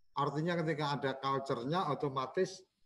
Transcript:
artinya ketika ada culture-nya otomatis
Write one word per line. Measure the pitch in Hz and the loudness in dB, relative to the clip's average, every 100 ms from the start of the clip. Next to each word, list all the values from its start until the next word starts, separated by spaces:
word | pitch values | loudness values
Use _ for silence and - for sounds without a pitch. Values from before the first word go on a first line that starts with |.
| - - | -8 0
artinya | 143 147 165 170 | 0 2 2 2
ketika | 160 147 147 139 | 2 0 0 0
ada | 135 127 | 0 0
culture-nya | 135 135 135 120 127 175 156 | 0 0 0 -2 0 0 0
otomatis | 135 143 131 127 185 190 - - _ | 0 -2 -2 -2 0 -2 -2 -18 _